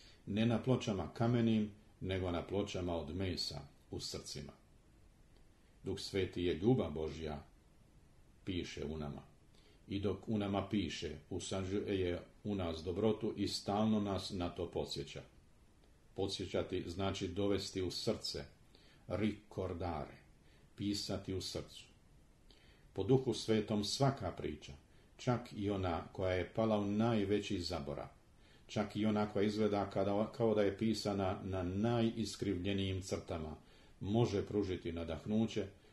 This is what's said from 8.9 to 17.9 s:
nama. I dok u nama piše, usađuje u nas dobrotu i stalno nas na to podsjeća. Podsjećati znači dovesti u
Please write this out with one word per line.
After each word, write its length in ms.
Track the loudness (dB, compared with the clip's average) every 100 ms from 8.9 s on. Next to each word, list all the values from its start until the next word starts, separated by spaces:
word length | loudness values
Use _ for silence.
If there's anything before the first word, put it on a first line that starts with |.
| -4
nama. 240 | -6 -8 -14 -20 -20 -20 -20 -20 -8
I 120 | -4
dok 280 | -2 -2 -2
u 100 | -2
nama 300 | 2 0 2
piše, 480 | 0 0 -4 -6 -8 -8
usađuje 920 | -8 -4 -4 -2 -2 0 0 0 0 -6 -10
u 100 | -4
nas 280 | -2 -2 -2
dobrotu 500 | -4 2 2 2 -2 -2
i 120 | -2
stalno 520 | -2 0 2 4 2
nas 300 | 2 -2 -4
na 180 | -4 -4
to 220 | -2 -4
podsjeća. 520 | -4 -4 -6 -6 -10 -14 -20 -20 -20 -20 -20 -20 -20 -14
Podsjećati 680 | -4 -2 -2 -2 0 0 -2 -4
znači 420 | -2 -2 0 -2
dovesti 540 | 0 2 2 0 -2
u 80 | -2